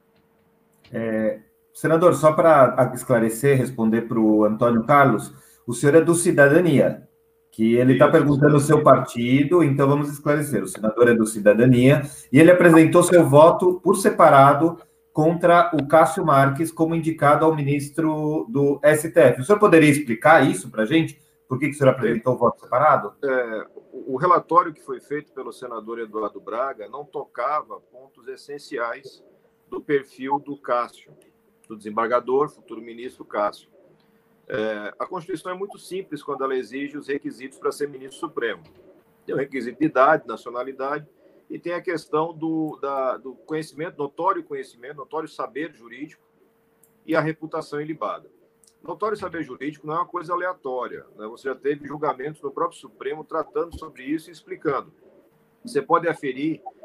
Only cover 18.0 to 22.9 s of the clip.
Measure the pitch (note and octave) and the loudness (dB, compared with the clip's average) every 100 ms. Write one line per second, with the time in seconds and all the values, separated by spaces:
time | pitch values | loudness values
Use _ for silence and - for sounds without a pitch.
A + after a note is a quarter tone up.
18 | D#3+ D3+ D3+ D#3 D#3 C3 C#3+ C#3+ D3 D3+ | -4 -2 -4 -6 -4 -2 -2 2 2 2
19 | D#3+ - B2+ A#2+ C3 G#3 G#3 E3 D3+ C#3 | 0 4 4 4 0 2 6 6 6 2
20 | A#2+ A2+ D3+ D3+ C3+ F#3 A#2 A2 G#2+ E3 | -2 -2 4 4 4 -2 -8 -6 0 0
21 | D3 - _ _ - B2+ C#3+ C3+ C3+ C3 | -2 -6 _ _ -10 -6 -6 0 0 2
22 | B2+ A2 B2+ B2 A#2 - - B2 D3+ | 0 -2 -2 0 0 -2 -6 0 2